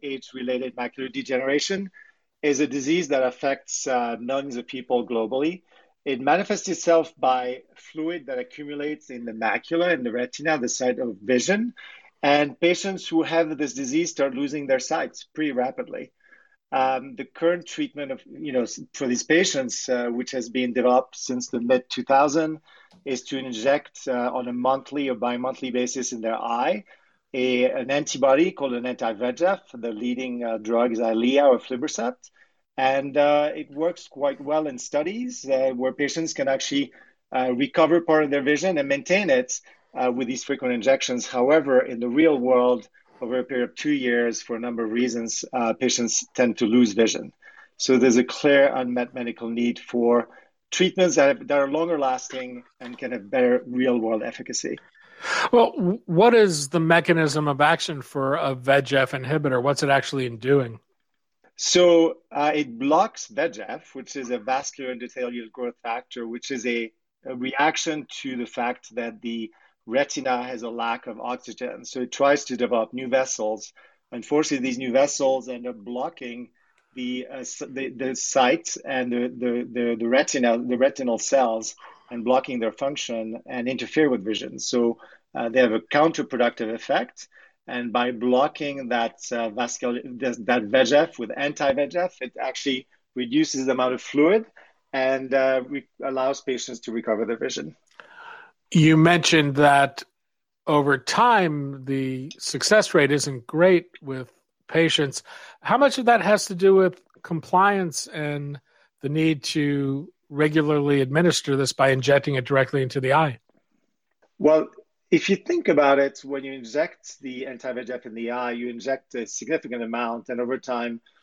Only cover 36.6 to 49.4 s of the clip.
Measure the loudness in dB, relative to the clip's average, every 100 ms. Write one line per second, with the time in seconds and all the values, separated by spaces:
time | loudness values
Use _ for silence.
36.6 | 0 -2 -4 -8 _ _ _ -2 0 0
37.6 | 0 4 4 4 4 2 4 0 2 0
38.6 | 0 0 -2 -4 0 0 4 2 0 -8
39.6 | -12 _ _ -2 -2 -2 -4 -6 -6 -4
40.6 | -2 0 2 2 0 -4 -4 0 4 4
41.6 | 6 4 4 -4 0 4 4 4 4 6
42.6 | 6 2 -2 _ _ _ -4 -4 -4 -4
43.6 | -4 -4 -2 0 2 2 0 -2 -8 -8
44.6 | -6 -4 -2 0 0 -2 -6 -8 -6 -2
45.6 | -2 0 0 0 0 -2 -4 0 0 2
46.6 | 2 4 4 4 2 0 -10 _ -20 -20
47.6 | -20 -6 2 4 6 4 2 0 4 6
48.6 | 4 2 -2 -4 -4 -6 -8 -8